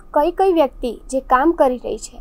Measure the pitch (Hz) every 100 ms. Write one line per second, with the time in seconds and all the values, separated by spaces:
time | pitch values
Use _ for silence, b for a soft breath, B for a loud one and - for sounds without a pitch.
0 | - 302 311 349 392 330 269 - 247 -
1 | - 262 262 254 311 339 269 247 220 214
2 | - -